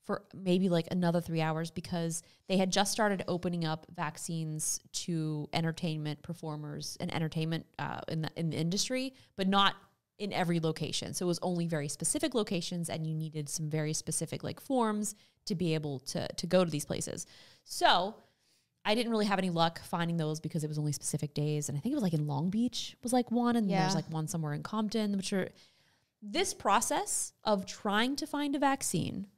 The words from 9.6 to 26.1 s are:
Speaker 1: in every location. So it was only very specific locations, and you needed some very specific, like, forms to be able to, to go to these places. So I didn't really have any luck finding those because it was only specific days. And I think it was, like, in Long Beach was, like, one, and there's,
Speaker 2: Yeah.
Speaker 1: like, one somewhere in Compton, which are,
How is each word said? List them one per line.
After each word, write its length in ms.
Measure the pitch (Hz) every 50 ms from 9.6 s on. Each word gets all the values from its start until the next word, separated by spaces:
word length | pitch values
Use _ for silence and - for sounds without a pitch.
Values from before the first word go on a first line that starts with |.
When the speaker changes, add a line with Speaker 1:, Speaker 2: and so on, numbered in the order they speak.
| 196 190 - - - _ _ _ _ _ _ -
Speaker 1:
in 120 | 208 202 -
every 260 | 151 180 170 175 170
location. 540 | 160 160 156 - 156 - - - - 85 -
So 120 | - 185
it 20 |
was 120 | 175 170 170
only 260 | - 185 180 175 170
very 200 | 160 165 151 143
specific 460 | 151 - - 165 - - 302 330 302 -
locations, 540 | 233 208 - 202 170 165 - 180 175 165 -
and 180 | - 160 160
you 60 | 156 156
needed 360 | 156 160 156 151 156 151 143
some 200 | - - 156 151
very 240 | 156 156 151 151 160
specific, 500 | - - - - - 165 - - - -
like, 160 | - - -
forms 560 | - - 269 254 226 220 214 208 214 202 - - - _ _ _ _
to 100 | - 214
be 180 | 160 180 165 156
able 260 | 156 151 147 139 131
to, 280 | - - - - - - -
to 140 | - -
go 160 | 165 180 185 180
to 60 | 165
these 160 | 156 147 -
places. 400 | - - - - - - - - - - - - - - _ _
So 520 | - - - 349 349 269 - 180 202 - - - _ _ _ _ _ _ _ _ _ _ _ _
I 100 | 196 214
didn't 160 | 233 233 233
really 140 | 226 214 208
have 140 | 208 202 190
any 100 | 185 185
luck 320 | 170 165 165 165 165 - -
finding 340 | - - 170 170 170 170
those 220 | 165 156 151 156 160
because 240 | - 131 - 165 156
it 40 |
was 100 | 151 151
only 140 | 151 151 151
specific 420 | 143 - - - - 151 151 147 _
days. 360 | - 147 151 151 147 147 -
And 80 | 143
I 40 | 143
think 120 | - 233 294
it 20 |
was, 80 | 302 214
like, 100 | 180 165
in 140 | 151 151
Long 220 | 147 147 143 160 185
Beach 460 | 185 220 240 247 - - - - - _ -
was, 100 | 240 240
like, 180 | 254 240 -
one, 240 | 226 240 240 240 233
and 140 | 240 214 196
there's, 220 | 196 190 185 185
Speaker 2:
Yeah. 40 | 190
Speaker 1:
like, 140 | 160 - -
one 180 | 160 156 156
somewhere 260 | 151 - 165 160 147 147
in 100 | 151 151
Compton, 540 | - - 220 220 202 - 226 214 208 202
which 160 | 190 190 - 208
are, 160 | 190 - - - - - _ _ _ _ _ _ _ _ _